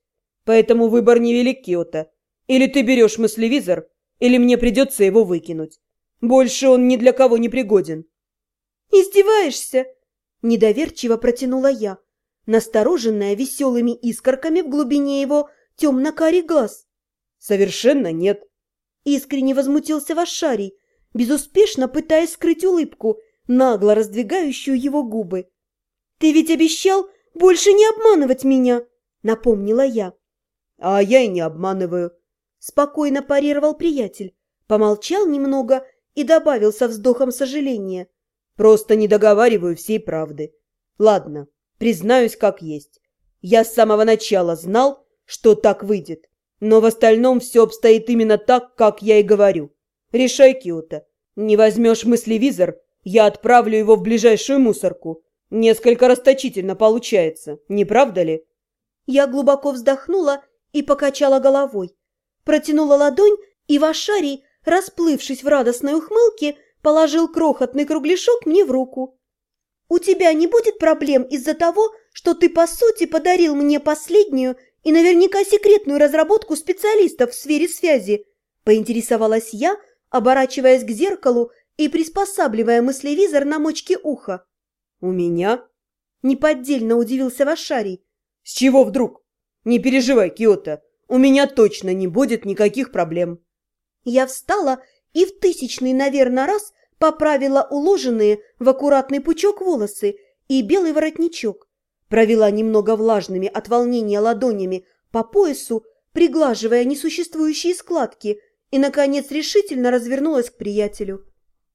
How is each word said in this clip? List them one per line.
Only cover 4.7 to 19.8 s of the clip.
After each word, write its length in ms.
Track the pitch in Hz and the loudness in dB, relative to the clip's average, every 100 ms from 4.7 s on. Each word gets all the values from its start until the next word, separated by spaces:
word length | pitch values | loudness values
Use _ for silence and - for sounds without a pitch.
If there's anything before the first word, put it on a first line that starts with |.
| 208 269 - | 0 -2 0
его 200 | 196 208 | 2 2
выкинуть. 560 | 202 175 160 160 156 _ _ _ _ _ | 0 -2 -6 -10 -12 _ _ _ _ _
Больше 480 | 233 262 254 - 269 | 2 2 2 0 2
он 200 | 254 247 | 4 4
ни 100 | 254 | 4
для 160 | 247 | 2
кого 240 | 247 262 233 | 4 2 2
не 120 | 233 | 0
пригоден". 560 | 240 208 202 160 160 170 _ _ _ _ _ _ _ _ | -4 0 0 0 -10 -14 _ _ _ _ _ _ _ _
"Издеваешься?" 960 | 403 381 403 392 440 339 240 - 254 262 _ _ _ _ _ | 2 4 2 4 2 0 -4 -6 -4 -6 _ _ _ _ _
недоверчиво 760 | 233 226 220 208 320 - 240 226 | -2 2 2 2 -4 -6 -4 -2
протянула 540 | 247 240 262 262 269 | -2 -2 -4 -2 0
я, 260 | 254 208 190 _ _ _ _ - | -2 -6 -10 _ _ _ _ -2
настороженная 920 | 220 220 220 220 349 226 214 202 202 | -2 0 -2 0 0 -2 -4 -4 -4
весёлыми 560 | 269 - 277 240 240 | -6 -4 -2 -2 -4
искорками 680 | 233 240 214 - 262 320 320 | -4 -8 -4 -2 -2 -2 -2
в 80 | 320 | -2
глубине 520 | 285 262 285 277 277 | -4 -2 -2 -2 -2
его 280 | 277 294 294 _ _ _ | 0 -2 -2 _ _ _
тёмно-карих 680 | 302 262 285 311 320 359 320 | -2 0 -2 -2 0 0 0
глаз. 420 | 320 214 - _ _ _ _ _ _ | 0 -2 -6 _ _ _ _ _ _
"Совершенно 720 | - 202 196 - 233 285 196 | -4 0 0 0 0 2 -2
нет", 320 | 160 185 202 _ _ _ _ _ _ - | -2 -2 -4 _ _ _ _ _ _ -4
искренне 480 | 277 - 277 269 269 | -4 -4 -4 -2 -2
возмутился 580 | 269 294 | 0 -2